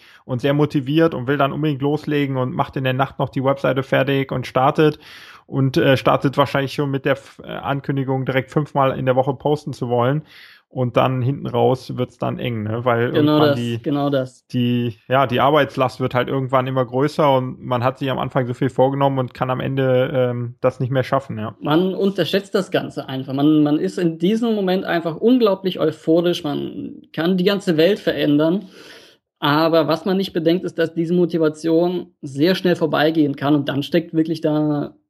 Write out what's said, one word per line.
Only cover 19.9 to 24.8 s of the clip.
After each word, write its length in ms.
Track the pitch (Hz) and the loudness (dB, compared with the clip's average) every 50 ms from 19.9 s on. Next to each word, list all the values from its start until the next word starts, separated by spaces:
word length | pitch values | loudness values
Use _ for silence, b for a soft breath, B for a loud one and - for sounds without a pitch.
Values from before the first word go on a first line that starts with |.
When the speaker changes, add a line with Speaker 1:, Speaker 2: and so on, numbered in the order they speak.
| 127 127 127 135 131 | 2 2 2 0 0
Speaker 1:
ähm, 440 | 131 127 123 123 120 120 120 123 - | 0 0 0 -2 -4 -6 -8 -6 -2
das 180 | - 131 127 - | -2 -2 -2 -2
nicht 120 | 135 120 | -4 -2
mehr 140 | 139 131 123 | -2 -2 -2
schaffen, 340 | - - 139 - - 117 110 | 0 -2 -2 -2 -4 -8 -10
ja. 180 | 107 113 - - - | -10 -10 -10 -8 -2
Speaker 2:
Man 320 | - 147 160 185 190 185 | 0 2 2 2 0 0
unterschätzt 600 | 170 196 196 190 190 165 - - 202 196 - - | -2 -2 -2 0 -2 -2 -2 -2 -2 -2 -2 -2
das 160 | 214 185 - | -4 -2 -2
Ganze 380 | - 143 127 139 - - 139 - | -2 -4 -4 -4 -8 -12 -10 -8
einfach. 240 | 135 135 127 139 131 | -8 -8 -8 -6 -2
Man, 300 | 139 139 151 156 151 151 | 2 4 4 4 4 4
man 160 | 147 147 156 | 4 2 0
ist 180 | 180 190 190 - | 0 -2 -2 -2
in 200 | 180 170 160 160 | -2 -2 0 0
diesem 360 | 170 180 220 226 233 233 220 | 0 0 0 0 0 0 0
Moment 300 | 208 196 185 185 190 | 0 0 0 0 0